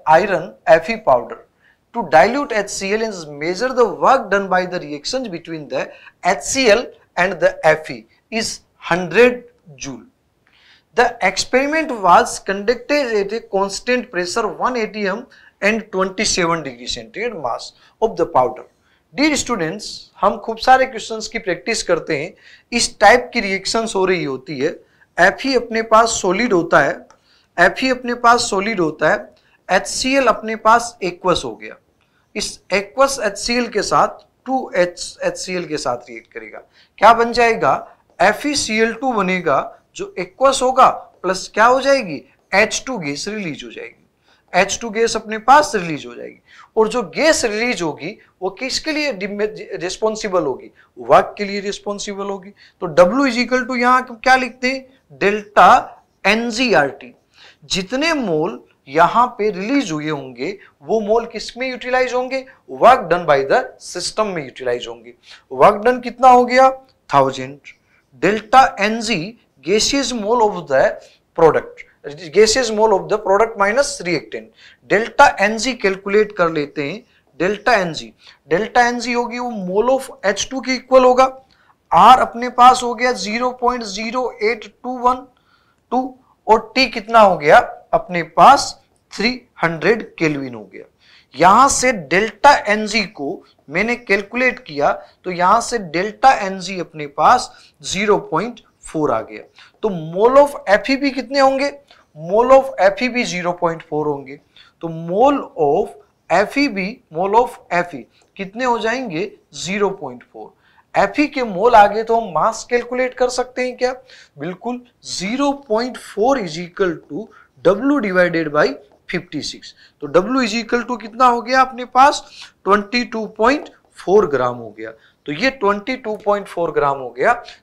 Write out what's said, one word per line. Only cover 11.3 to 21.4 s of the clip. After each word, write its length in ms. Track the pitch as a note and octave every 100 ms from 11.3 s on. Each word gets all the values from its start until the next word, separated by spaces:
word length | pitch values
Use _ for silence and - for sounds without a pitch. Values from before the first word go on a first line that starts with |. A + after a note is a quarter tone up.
| F#3+ - B3+ C#4 D#4+ D#4 A#3+
was 380 | F#3 F#3 A#3+ -
conducted 760 | - G3 G3+ A#3+ - D4 B3+ G#3+
at 180 | G3
a 80 | A3+
constant 680 | - G3 G3 - - B3 -
pressure 360 | F3 F3+ A#3 A3
one 300 | D3+ A3+ B3+
eighty 300 | G#3+ G#3 G3+
M 180 | G#3 C4+ _ _ -
and 300 | G3 A3 G#3
twenty 340 | F#3+ F#3+ F#3+ G#3
seven 380 | - E3+ E3
degree 240 | C#3 A#2+ A#2+
centigrade 480 | B2 A2+ F3 A#3 G3+
mass 360 | B2+ B2 - _ _ -
of 160 | A3+ F3+
the 100 | E3+
powder। 380 | C3+ C#3+ - - _ _ _ _
Dear 240 | - D4+ C#4
students, 500 | - A#3+ D#3+ G3+ - - - -
हम 160 | G3 A3+
खूब 200 | - A3
सारे 280 | - C4 C4
क्वेश्चंस 420 | A3 - A3 G#3+
की 120 |
प्रैक्टिस 440 | A3+